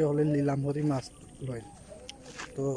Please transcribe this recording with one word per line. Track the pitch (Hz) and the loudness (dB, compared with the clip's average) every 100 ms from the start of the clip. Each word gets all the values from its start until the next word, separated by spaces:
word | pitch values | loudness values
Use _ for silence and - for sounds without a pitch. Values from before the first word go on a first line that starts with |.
| 151 | 4
হলে | 147 151 143 | 4 4 4
লিলাম | 143 139 143 | 4 2 0
হরি | 143 151 | 2 2
মাছ | 135 - - - - 131 | 0 -2 -14 -20 -12 -8
লয়। | 117 104 - - - - - - - - - | -8 -10 -18 -18 -16 -16 -16 -14 -12 -10 -2
তো | 139 | -2